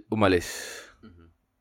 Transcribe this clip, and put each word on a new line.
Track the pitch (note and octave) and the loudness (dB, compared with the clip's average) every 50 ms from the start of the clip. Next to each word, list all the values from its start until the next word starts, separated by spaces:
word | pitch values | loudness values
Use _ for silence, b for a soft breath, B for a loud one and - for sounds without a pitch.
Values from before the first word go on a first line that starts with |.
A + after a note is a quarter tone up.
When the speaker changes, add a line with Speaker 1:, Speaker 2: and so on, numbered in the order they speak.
| - _ | -6 _
Speaker 1:
umalis. | A2 G#2+ G#2+ F#2+ F#2 E2+ E2+ B B B B B B B B B B B - | 0 2 4 4 4 2 0 B B B B B B B B B B B -20
Speaker 2:
Mm-hmm. | - E2+ E2+ E2+ E2 _ _ _ _ _ _ | -20 -20 -20 -20 _ _ _ _ _ _ _